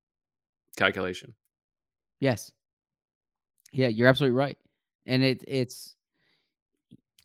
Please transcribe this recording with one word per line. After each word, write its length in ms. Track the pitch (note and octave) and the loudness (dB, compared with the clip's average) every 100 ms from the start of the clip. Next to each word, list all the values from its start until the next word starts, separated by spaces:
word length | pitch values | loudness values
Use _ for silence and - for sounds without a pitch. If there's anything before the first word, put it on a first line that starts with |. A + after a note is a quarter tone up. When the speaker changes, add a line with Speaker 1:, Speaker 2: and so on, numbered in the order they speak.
| _ _ _ _ _ _ _ - | _ _ _ _ _ _ _ -2
Speaker 1:
calculation. 560 | G2 G2 F2+ F#2 - - _ _ _ _ _ _ _ _ | 0 0 -6 -8 -16 -20 _ _ _ _ _ _ _ _
Speaker 2:
Yes. 300 | C3+ G#2+ - _ _ _ _ _ _ _ _ _ _ _ _ | -4 -4 -8 _ _ _ _ _ _ _ _ _ _ _ _
Yeah, 160 | C3+ B2+ | -2 -2
you're 180 | A2 B2 | 4 4
absolutely 300 | B2+ C3+ B2 | 4 2 2
right. 200 | C#3+ - _ _ _ _ - | -2 -6 _ _ _ _ -2
And 160 | B2+ | 2
it, 220 | C3 B2 - | 2 0 -4
it's, 500 | C3 B2 - - _ _ _ _ _ _ _ _ _ _ - _ _ | -6 -4 -8 -20 _ _ _ _ _ _ _ _ _ _ -20 _ _